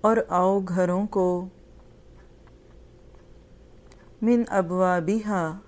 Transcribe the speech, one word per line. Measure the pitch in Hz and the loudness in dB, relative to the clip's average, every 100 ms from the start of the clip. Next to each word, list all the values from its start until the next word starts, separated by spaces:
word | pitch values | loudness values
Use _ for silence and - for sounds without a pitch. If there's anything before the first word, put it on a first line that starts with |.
اور | 208 226 - | 2 0 0
آؤ | 180 185 196 | 0 2 0
گھروں | 190 180 180 185 208 | -2 -2 0 0 -2
کو، | 196 180 180 185 - - - - - - - - - - - - - - - - - - - - - - - - - - - | 0 0 -2 -6 -16 -20 -20 -20 -20 -20 -20 -20 -20 -20 -20 -20 -20 -20 -20 -20 -20 -20 -20 -20 -20 -20 -20 -20 -20 -20 -4
من | 226 240 233 | 2 2 2
ابوابہا | 196 170 180 185 180 165 220 214 196 160 185 | -2 0 0 2 2 0 -2 -2 -2 -2 -6